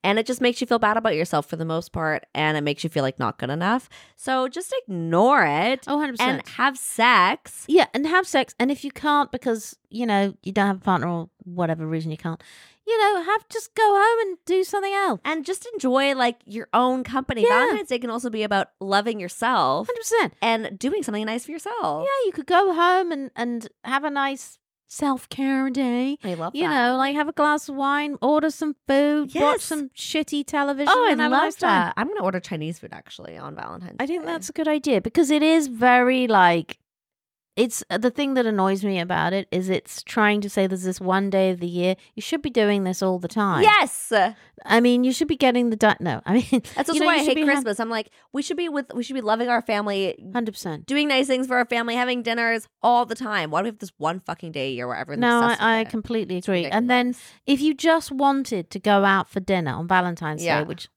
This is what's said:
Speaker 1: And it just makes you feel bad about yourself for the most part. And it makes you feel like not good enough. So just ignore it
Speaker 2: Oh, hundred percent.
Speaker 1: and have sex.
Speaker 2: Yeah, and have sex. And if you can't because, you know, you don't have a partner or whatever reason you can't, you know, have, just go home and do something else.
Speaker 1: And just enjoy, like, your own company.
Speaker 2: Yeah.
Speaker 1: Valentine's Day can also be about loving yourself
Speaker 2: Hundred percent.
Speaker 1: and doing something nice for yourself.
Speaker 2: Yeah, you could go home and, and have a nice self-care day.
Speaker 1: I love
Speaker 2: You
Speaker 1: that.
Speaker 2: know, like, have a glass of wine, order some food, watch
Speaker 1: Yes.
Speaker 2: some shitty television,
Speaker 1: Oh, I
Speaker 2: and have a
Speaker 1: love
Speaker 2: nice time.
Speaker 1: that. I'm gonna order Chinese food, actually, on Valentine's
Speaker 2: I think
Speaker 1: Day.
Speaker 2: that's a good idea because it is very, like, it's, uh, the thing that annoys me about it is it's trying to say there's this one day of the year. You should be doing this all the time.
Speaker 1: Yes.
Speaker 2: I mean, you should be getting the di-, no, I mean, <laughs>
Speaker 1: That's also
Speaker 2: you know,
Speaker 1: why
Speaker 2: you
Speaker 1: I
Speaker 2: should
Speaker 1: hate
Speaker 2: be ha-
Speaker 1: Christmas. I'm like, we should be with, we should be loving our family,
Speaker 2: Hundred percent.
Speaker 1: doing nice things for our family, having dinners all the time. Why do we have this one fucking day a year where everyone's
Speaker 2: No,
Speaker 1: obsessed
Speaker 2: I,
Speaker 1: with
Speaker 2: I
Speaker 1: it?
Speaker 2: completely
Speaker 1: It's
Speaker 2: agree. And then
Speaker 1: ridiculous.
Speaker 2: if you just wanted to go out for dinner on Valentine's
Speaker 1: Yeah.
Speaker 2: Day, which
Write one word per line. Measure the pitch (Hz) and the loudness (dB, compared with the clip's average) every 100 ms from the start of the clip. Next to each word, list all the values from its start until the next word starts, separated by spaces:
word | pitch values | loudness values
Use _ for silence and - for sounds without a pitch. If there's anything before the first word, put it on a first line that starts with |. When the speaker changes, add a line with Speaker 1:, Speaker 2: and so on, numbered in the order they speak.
Speaker 1:
And | 185 214 | 0 0
it | 226 | 0
just | 254 | 0
makes | 247 233 | 0 0
you | 247 | 0
feel | 233 | 2
bad | 220 214 | 2 2
about | 226 | 0
yourself | 156 175 156 147 | 0 0 -2 -2
for | |
the | 160 | -6
most | 160 165 - | -4 -4 -4
part. | 175 156 151 - | -4 -2 -2 -6
And | - 156 156 | -2 0 0
it | |
makes | 147 143 | -2 -2
you | 160 | -4
feel | 160 | -2
like | 135 - | -2 -2
not | 117 - | -4 -4
good | 123 | -6
enough. | 151 185 247 - - - _ | -2 0 -2 -4 -20 -20 _
So | - 262 254 | -4 -2 -2
just | 339 370 523 494 | -6 -6 -8 -6
ignore | 170 165 165 240 285 160 | -6 0 4 6 6 4
it | 147 208 262 - | 2 0 -2 -4
Speaker 2:
Oh, | 294 | -4
hundred | 302 240 | -4 -2
percent. | 247 262 | -2 -2
Speaker 1:
and | - - | -8 -2
have | 262 262 | -2 -2
sex. | - - 233 226 180 269 - - - | -8 2 4 6 4 2 -8 -18 2
Speaker 2:
Yeah, | 330 - | 4 4
and | - 311 | 0 2
have | 359 370 | 2 2
sex. | 277 254 - | 0 0 -2
And | 247 | -2
if | 285 | -2
you | 285 | -8
can't | - 302 294 285 | -6 0 0 0
because, | 254 240 226 - - _ | -4 -4 -4 -6 -20 _
you | 226 | -6
know, | 233 202 196 - | 0 2 0 -4
you | - | -4
don't | 196 202 | 0 0
have | 190 | 0
a | |
partner | 202 180 165 | 0 0 0
or | 170 170 _ | -4 -6 _
whatever | 180 175 170 160 156 | -12 -4 -2 -2 -4
reason | 160 160 | -4 -4
you | 156 | -8
can't, | 165 165 - - - _ - | -8 -10 -14 -20 -20 _ -2
you | 453 | 2
know, | 415 392 | 2 2
have, | 339 427 _ | 0 -4 _
just | 440 - | -12 -8
go | - | 2
home | 427 403 427 466 403 | 4 6 4 2 -2
and | 349 - | -6 -2
do | 370 | -2
something | 370 403 392 | 0 -2 -2
else. | 392 392 208 | 0 0 -2
Speaker 1:
And | 285 320 | -4 -6
just | 285 381 480 | -6 -8 -8
enjoy, | 440 262 254 277 | -4 0 2 2
like, | 269 240 233 | 2 0 -2
your | - 214 - | -12 -12 -2
own | 226 254 254 | 2 2 0
company. | 247 262 269 240 | -4 -6 -4 2
Speaker 2:
Yeah. | 466 | 4
Speaker 1:
Valentine's | 494 494 427 370 | 4 2 0 -2
Day | 247 | -4
can | 240 | -4
also | 226 240 | -6 -6
be | 220 | -4
about | 214 196 - _ | 0 0 0 _
loving | 196 196 214 214 | 0 0 0 -6
yourself | 175 - 233 233 131 139 - | -8 -4 0 2 2 0 -2
Speaker 2:
Hundred | 480 | -6
percent. | 453 453 180 _ | 0 0 0 _
Speaker 1:
and | 226 226 226 196 | -2 0 -4 -6
doing | 254 403 | -4 -2
something | 294 208 214 | -4 -4 -4
nice | 226 - | -6 -8
for | |
yourself. | 320 403 453 165 311 554 | -12 -8 -4 -4 -2 -2
Speaker 2:
Yeah, | 539 453 | 0 -2
you | |
could | 311 294 | -4 2
go | 349 392 | 4 4
home | 330 349 370 349 | 2 4 2 0
and, | 302 269 | -6 -8
and | - 240 233 226 _ | -8 -6 -6 -10 _
have | - 277 | -4 -4
a | 302 | -2
nice | 285 277 220 - - _ _ _ - | -2 -4 -4 -12 -20 _ _ _ -4
self-care | 285 262 - - 269 269 269 | -2 -2 -6 -4 -2 0 0
day. | 254 262 240 262 294 | 0 0 0 -2 -4
Speaker 1:
I | 202 | -6
love | 170 165 | -6 -6
Speaker 2:
You | 277 349 | -4 0
Speaker 1:
that. | 285 240 | 2 2
Speaker 2:
know, | 254 | 2
like, | 269 285 | 0 0
have | 302 | -2
a | |
glass | 311 294 302 - | 0 2 2 -4
of | |
wine, | 277 277 285 294 277 | -4 0 0 -2 -2
order | 254 302 311 | 2 2 2
some | - 311 285 - | -2 -6 -6 0
food, | 277 294 302 269 | 2 4 0 -2
watch | |
Speaker 1:
Yes. | 339 294 466 | 2 2 2
Speaker 2:
some | - 311 277 | -2 -6 -6
shitty | - - 311 302 294 269 | -10 -6 -4 -2 -4 -4
television, | 302 285 277 294 | -2 -2 0 4
Speaker 1:
Oh, | 403 466 | 4 4
I | |
Speaker 2:
and | 294 | 2
have | 302 | 2
a | |
Speaker 1:
love | 262 | 2
Speaker 2:
nice | 339 - | 2 0
time. | 359 190 170 | 2 2 0
Speaker 1:
that. | - | -4
I'm | 262 | -4
gonna | 415 | -2
order | 190 180 | -2 -4
Chinese | - 165 156 165 | -8 -8 -8 -10
food, | - | -14
actually, | - - - 82 82 | -18 -20 -20 -18 -16
on | 143 | -14
Valentine's | 151 - 87 180 - | -12 -14 -14 -16 -8
Speaker 2:
I | 277 | -6
think | 339 | -6
Speaker 1:
Day. | 330 | -6
Speaker 2:
that's | 330 - | -8 -8
a | |
good | 320 311 | -4 -2
idea | 302 294 214 | 0 2 0
because | 226 311 277 | 2 2 4
it | 302 | 4
is | 311 320 285 | 6 4 2
very, | 226 247 247 247 262 247 | 2 4 6 4 2 4
like, | 208 180 170 160 - _ _ _ _ _ _ _ - | 6 6 4 -2 -16 _ _ _ _ _ _ _ -2
it's, | 233 - - | 0 -2 -6
uh, | 240 | -2
the | 240 | 0
thing | 240 277 | 0 0
that | 262 | 0
annoys | 226 208 190 196 | 0 2 0 0
me | 202 185 | -2 -2
about | 170 175 160 | -2 0 0
it | 196 - | -2 -2
is | 180 185 | -4 -2
it's | 185 - - | -4 -4 -16
trying | - - 208 208 | -6 2 2 2
to | 202 | -2
say | - 190 | 0 0
there's | 185 | 0
this | 185 185 | -4 -4
one | 185 190 196 | 0 0 2
day | 190 190 | 2 2
of | 180 | 0
the | 175 | -4
year. | 175 180 185 _ | -2 -2 -2 _
You | - | -14
should | - 320 | -6 -6
be | 285 | -2
doing | 240 208 202 | 0 2 2
this | 185 185 | -2 -2
all | 190 180 | -2 -2
the | 180 | -4
time. | 220 202 160 | -2 0 4
Speaker 1:
Yes. | 427 415 311 - - 220 190 214 - - - | 4 4 2 -4 0 2 2 -2 -20 -20 2
Speaker 2:
I | 220 | 4
mean, | 240 247 | 4 4
you | 254 | 2
should | 254 311 | 0 -2
be | 302 | 2
getting | 262 247 240 | 2 4 0
the | 214 | 2
di-, | 214 - | 2 2
no, | 160 120 - | -4 -6 0
I | |
mean, | 220 233 | 0 2
<laughs> | 254 - - | -2 -2 -4
Speaker 1:
That's | 285 | -2
also | |
Speaker 2:
you | 311 | 2
know, | 302 | 2
Speaker 1:
why | |
Speaker 2:
you | 320 | 2
Speaker 1:
I | |
Speaker 2:
should | 294 | 2
Speaker 1:
hate | 269 | 2
Speaker 2:
be | 302 | 2
ha- | |
Speaker 1:
Christmas. | 277 233 202 | 0 0 -4
I'm | 226 | -4
like, | 226 214 _ _ | -4 -6 _ _
we | 269 | -8
should | 285 359 | -4 -4
be | 339 | -4
with, | 285 254 | -4 -6
we | 247 | -8
should | 233 | -6
be | 262 | -4
loving | 214 226 247 | 0 0 2
our | 240 | 0
family, | 233 208 208 196 190 - 147 | 0 -2 -2 -2 -2 -6 -6
Speaker 2:
Hundred | 226 220 | -4 -4
percent. | 202 185 151 | -6 -8 -10
Speaker 1:
doing | 160 277 294 | -4 -2 2
nice | 262 269 | 2 2
things | 254 262 | 0 0
for | 247 | 0
our | |
family, | 240 240 233 | 0 -2 -2
having | 240 247 247 | -2 -2 -2
dinners | 233 233 233 226 - _ | -2 -2 0 -2 -6 _
all | 226 240 240 | 2 2 2
the | |
time. | 220 247 208 156 | -4 -4 -4 -2
Why | 156 | -2
do | |
we | 214 | -2
have | 214 | -8
this | 185 _ | -16 _
one | 151 185 | -4 -4
fucking | - 170 170 | -8 -10 -8
day | 151 135 | -6 -6
a | |
year | 123 123 | -4 -6
where | 117 | -6
everyone's | 131 233 | -6 0
Speaker 2:
No, | 240 240 | 2 4
Speaker 1:
obsessed | 233 226 | 4 2
Speaker 2:
I, | |
Speaker 1:
with | 226 226 | 2 2
Speaker 2:
I | |
Speaker 1:
it? | 220 | 0
Speaker 2:
completely | 220 - 226 190 180 | -6 -4 -4 -4 -6
Speaker 1:
It's | 180 | -2
Speaker 2:
agree. | 185 170 | -2 0
And | 208 240 | 0 2
then | 247 247 | 2 2
Speaker 1:
ridiculous. | 247 - - - | -4 -14 -12 0
Speaker 2:
if | 277 | 2
you | 302 | 2
just | 277 330 320 - | 2 4 2 0
wanted | 269 277 277 262 202 165 | 0 2 2 -2 -6 -6
to | 196 | -4
go | 208 202 196 | 4 4 6
out | 196 - | 2 0
for | 202 | -6
dinner | 185 185 156 | -2 0 0
on | - 170 | -6 0
Valentine's | 185 180 170 160 151 | 2 2 -4 -8 -4
Speaker 1:
Yeah. | 170 147 | -2 0
Speaker 2:
Day, | 151 | -2
which | 170 - | -8 -14